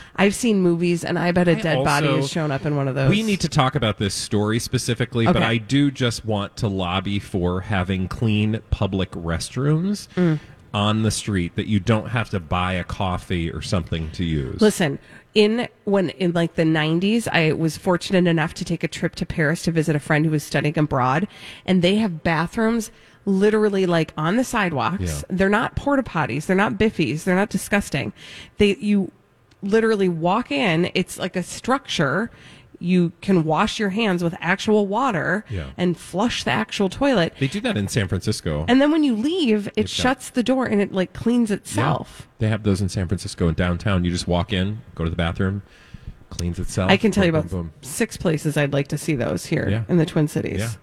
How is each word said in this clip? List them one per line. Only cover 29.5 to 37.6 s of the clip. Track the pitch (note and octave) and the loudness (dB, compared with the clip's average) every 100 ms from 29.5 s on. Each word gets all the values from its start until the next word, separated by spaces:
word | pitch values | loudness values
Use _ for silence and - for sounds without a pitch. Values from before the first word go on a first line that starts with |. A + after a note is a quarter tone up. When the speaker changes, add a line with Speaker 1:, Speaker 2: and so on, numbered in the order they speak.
| _ | _
Speaker 1:
literally | G3+ A3 A3 G#3+ F#3 | 0 2 2 2 2
walk | E3+ E3+ G#3 B3 | 2 0 0 0
in. | C#4+ A#3 D#3+ F3 | -2 0 2 0
It's | - F3+ - | 0 -4 -4
like | F#3 F#3 | -6 -6
a | |
structure. | E3+ - - C4+ - - C#3+ D#3 A#3 - - - - - | -8 -6 -2 -2 -2 -2 0 0 -4 -8 -20 -20 -20 -8
You | F3 F3+ E3+ - | 0 2 2 0
can | - F#3+ | 2 2
wash | D#3+ D#3 G#3 - | 4 2 0 0
your | G#3 | -2
hands | F#3+ A3+ F3 | 0 0 0
with | E3+ E3+ | -2 -2
actual | E3 F#3+ - G#3+ G3+ | -2 -2 2 2 2
water | G#3 C4+ F3+ C3+ F#3+ - | 0 0 0 -2 -2 -4
Speaker 2:
Yeah. | G2 C#2+ - | -8 -6 -2
Speaker 1:
and | F3+ E3 | -2 -2
flush | - E3+ A#3 - | -4 -2 -2 -2
the | - | -2
actual | B2 A3 - F#3+ | -2 -2 -2 -2
toilet. | - C#4+ A#3 E3 - | 0 0 2 0 0
Speaker 2:
They | C3+ | -4
do | G3 | -2